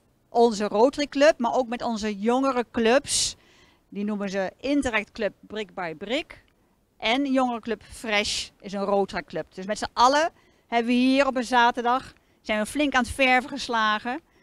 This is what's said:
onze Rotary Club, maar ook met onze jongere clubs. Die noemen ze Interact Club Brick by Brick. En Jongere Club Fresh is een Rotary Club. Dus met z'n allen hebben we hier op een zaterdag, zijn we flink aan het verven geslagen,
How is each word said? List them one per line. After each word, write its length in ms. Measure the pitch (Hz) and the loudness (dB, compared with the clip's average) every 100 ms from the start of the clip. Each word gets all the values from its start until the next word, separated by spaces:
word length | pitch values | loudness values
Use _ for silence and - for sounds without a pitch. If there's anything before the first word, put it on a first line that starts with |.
| _ _ _ | _ _ _
onze 380 | - 233 202 208 | 2 2 2 -2
Rotary 400 | 202 262 285 285 | 2 2 2 -4
Club, 320 | 277 294 - | 4 4 4
maar 140 | 233 | 0
ook 140 | - 240 | 0 -2
met 140 | 240 | -4
onze 380 | 233 220 214 202 | -6 -4 -6 -2
jongere 460 | 214 254 269 247 226 | 0 0 0 -2 -4
clubs. 640 | - 226 262 - - - - _ _ _ _ _ | 0 2 2 2 -4 -4 -6 _ _ _ _ _
Die 140 | 190 | -8
noemen 260 | 208 208 202 | -6 -4 -6
ze 220 | 196 190 - | -4 -6 -6
Interact 520 | 262 285 254 214 190 | -2 0 0 -2 -6
Club 220 | - 202 - | -6 -6 -6
Brick 340 | - 208 196 | -14 -12 -10
by 220 | 175 175 160 | -10 -10 -10
Brick. 480 | 202 269 349 - _ _ _ _ _ - | -6 -6 -6 -16 _ _ _ _ _ -8
En 340 | 220 254 285 | -2 -2 0
Jongere 280 | 262 254 233 | 0 0 -4
Club 220 | 240 208 | -6 -8
Fresh 680 | - - 226 208 208 - - _ | -10 -14 -2 -2 0 -4 -8 _
is 140 | 196 | -12
een 120 | 196 196 | -6 0
Rotary 380 | 202 190 196 | 0 0 -6
Club. 220 | 165 165 151 | -8 -10 -10
Dus 120 | - 185 | -12 -8
met 120 | 214 | -6
z'n 140 | - | -4
allen 360 | - 247 285 339 _ _ _ - | 4 4 6 0 _ _ _ -4
hebben 200 | 233 233 | -2 2
we 100 | 247 | 4
hier 300 | 254 262 277 | 4 4 2
op 80 | 254 | 0
een 80 | |
zaterdag, 680 | 226 247 233 247 233 254 - _ _ _ | 0 4 4 2 0 -2 -4 _ _ _
zijn 180 | - 214 | -6 -4
we 60 | 208 | -2
flink 280 | 277 294 | -2 0
aan 100 | 262 | 2
het 80 | 233 | 0
verven 380 | - 262 254 277 | 2 4 4 0
geslagen, 720 | 269 - 226 214 214 240 277 _ _ | -8 -4 0 0 -2 -4 -10 _ _